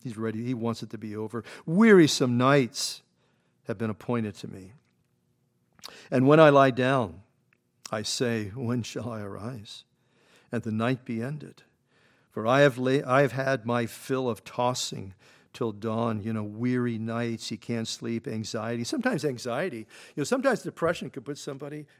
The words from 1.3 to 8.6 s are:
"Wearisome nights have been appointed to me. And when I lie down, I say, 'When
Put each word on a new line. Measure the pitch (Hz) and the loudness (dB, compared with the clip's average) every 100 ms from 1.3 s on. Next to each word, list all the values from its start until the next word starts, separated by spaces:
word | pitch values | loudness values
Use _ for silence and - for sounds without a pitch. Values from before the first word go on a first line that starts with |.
| 117 - - - | -10 -12 -14 -2
"Wearisome | 175 226 196 147 - 131 120 | 6 10 10 10 6 2 4
nights | 127 143 120 - - - _ _ _ _ _ _ | 6 6 4 -2 -8 -8 _ _ _ _ _ _
have | - 101 | -8 -4
been | 110 | -4
appointed | 107 - 120 107 - | -6 -4 -4 -4 -8
to | - | -14
me. | 95 92 127 _ _ _ _ _ _ _ _ _ _ - - - | -16 -18 -20 _ _ _ _ _ _ _ _ _ _ -20 -20 -2
And | 127 131 | 2 6
when | 156 | 10
I | 151 | 10
lie | 139 135 | 10 6
down, | 120 127 135 104 85 - _ _ _ _ _ - | 4 0 0 -2 -6 -20 _ _ _ _ _ -8
I | 110 | -8
say, | 107 - 123 113 101 | -6 -4 -2 -2 -4
'When | 110 | -6